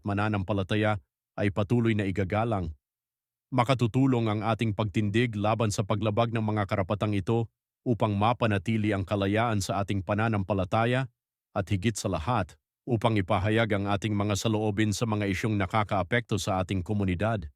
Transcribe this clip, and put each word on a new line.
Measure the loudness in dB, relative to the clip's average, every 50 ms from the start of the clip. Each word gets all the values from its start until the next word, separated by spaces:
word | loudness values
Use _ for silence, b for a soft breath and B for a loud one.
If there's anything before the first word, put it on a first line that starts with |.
| -2
mananampalataya | -2 -2 0 0 0 0 -2 -2 -2 -2 -2 -2 0 0 0 2 0 0 -2 -6 _ _ _ _ _ _
ay | -2 -2 -2
patuloy | 0 -2 0 0 2 2 2 2
na | 2 2 0
igagalang. | -2 -2 -2 -2 -2 0 -2 0 0 -2 -2 -2 -6 -8 -12 _ _ _ _ _ _ _ _ _ _ _ _ _ _
Makatutulong | 0 0 2 2 2 2 2 2 4 4 4 4 4 4 4 2
ang | 2 0 0
ating | 0 0 2 0 -2 0 0
pagtindig | -2 0 0 0 0 2 2 2 2 2 0
laban | 0 2 2 2 2 2 0 0
sa | -2 -2
paglabag | -2 -2 0 0 0 2 2 0 0
ng | 0 -2
mga | 0 0 0 0 0 0
karapatang | 0 -2 0 0 0 0 0 0 0 0
ito | 0 2 0 0 0 -2 -8 _ _ _ _ _ _
upang | -2 0 2 2 0 2
mapanatili | 2 2 2 2 2 2 2 2 0 0 0 -2 0 0 0 0
ang | 0 -2
kalayaan | -2 -2 0 0 2 2 2 0 0 0 -2
sa | -2 -2 -2 -2 -2
ating | -2 -2 -4 -2
pananampalataya | -2 -2 0 0 0 0 -2 -2 -2 -2 -2 0 0 0 0 2 2 0 0 -2 -4 -10 _ _ _ _ _ _ _
at | _ -6 -2
higit | -2 -2 0 0 -2 -2 -2
sa | -4
lahat, | -4 -4 -2 -2 -2 -2 -2 -2 -4 -8 _ _ _ _ _ _
upang | -2 -2 0 2 2 2 2
ipahayag | 0 2 0 0 2 2 2 2 2 2 0
ang | -2 0 0
ating | -2 -2 0 -2 0
mga | 0 0 0 0 0
saloobin | 0 0 0 0 0 -2 0 0 0 0 0
sa | -2 -2 -2
mga | -2 -2 0
isyung | -2 -2 -2 -2 -2 0 0
nakakaapekto | -2 0 0 -2 0 0 0 -2 0 0 0 -2 0 -2 -4 -4
sa | -2 -2 -2 -2 -2
ating | -2 -2 -4 -2
komunidad. | -2 -2 0 0 0 0 0 0 -2 -2 -4 -6 -10 -14